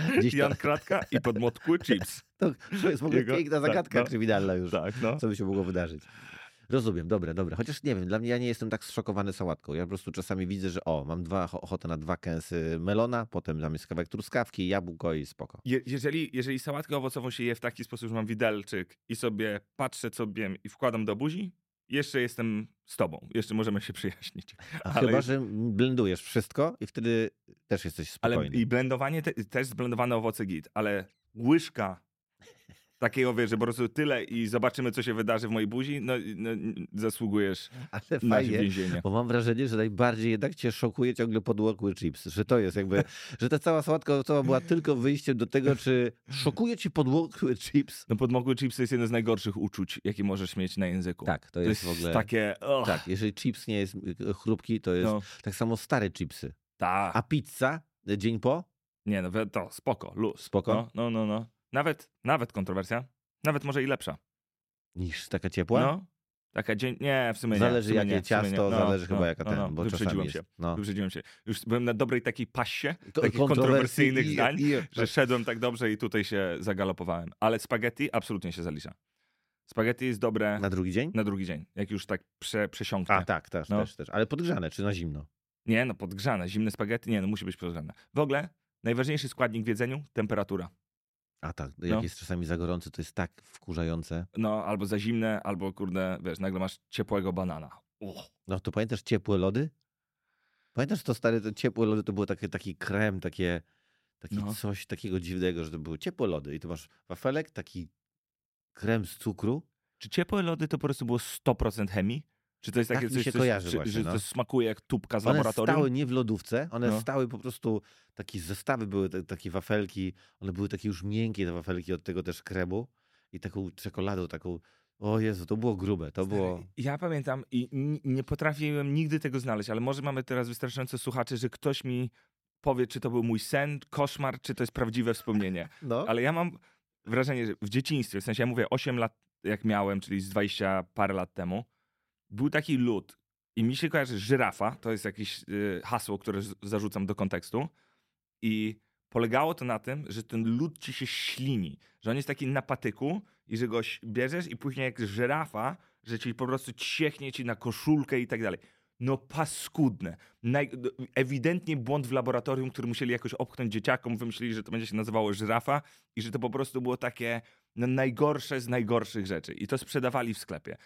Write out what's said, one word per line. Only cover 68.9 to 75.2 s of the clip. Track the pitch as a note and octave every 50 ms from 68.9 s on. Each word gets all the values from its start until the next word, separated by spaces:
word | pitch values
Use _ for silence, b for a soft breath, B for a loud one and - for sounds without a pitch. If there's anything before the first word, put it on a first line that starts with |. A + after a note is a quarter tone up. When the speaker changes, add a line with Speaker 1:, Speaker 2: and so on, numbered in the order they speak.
| G2 F#2+ F2
Speaker 1:
chyba | F2+ F#2+ G2+
Speaker 2:
no, | F2+
Speaker 1:
jaka | E2+ E2 - D#2
Speaker 2:
no, | G#2+
Speaker 1:
ten, | G#2 G2+
Speaker 2:
no. | G2+ F#2
Speaker 1:
bo | D2+ D#2+ F2+
Speaker 2:
Wyprzedziłem | A2+ F#2+ F2 A2 F#2 -
Speaker 1:
czasami | F#2+ F2+ D2
Speaker 2:
się, | D2 D#2+
Speaker 1:
jest, | E2 _ _ -
no. | E2+ E2+ E2+
Speaker 2:
wyprzedziłem | E2 G2+ G#2 G2 G#2 G2 F#2
się. | - - - B B B B
Już | G#2+ A2 - -
byłem | A2+ A2+ A#2+ A#2+
na | A#2+ A#2
dobrej | G#2+ C3+ A2+ C3 B2
takiej | - A#2+ A2 - A#2+
pasie, | - - B2 A#2+ - - - - C#3 E3+ - - - -
Speaker 1:
Ko-, | -
Speaker 2:
takich | - A#2 A2 B2
Speaker 1:
kontrowersji | C#3
Speaker 2:
kontrowersyjnych | C#3 D3+ - C3 B2+ C3 C3+ B2+ B2+ - - C3+ C3 C3 C3 B2+
Speaker 1:
i, | D#2 -
Speaker 2:
zdań, | C#3+ A#2 C3 D3 F#3
Speaker 1:
i | C#3+ D3 C#3+ B2 D#3+ -
Speaker 2:
że | - A#2 A2+
szedłem | A2 - D#3